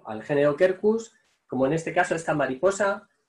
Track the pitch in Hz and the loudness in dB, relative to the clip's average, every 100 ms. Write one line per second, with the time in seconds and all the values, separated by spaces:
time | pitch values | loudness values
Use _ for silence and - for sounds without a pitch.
0 | - 107 107 147 147 143 185 185 208 226 | -14 -10 -2 2 2 4 2 2 0 0
1 | 226 _ _ _ _ 127 135 160 160 165 | -4 _ _ _ _ -2 0 0 -2 0
2 | 180 165 165 151 131 131 185 196 202 208 | 0 -2 -2 -2 -2 0 0 0 -2 -4
3 | - _ | -10 _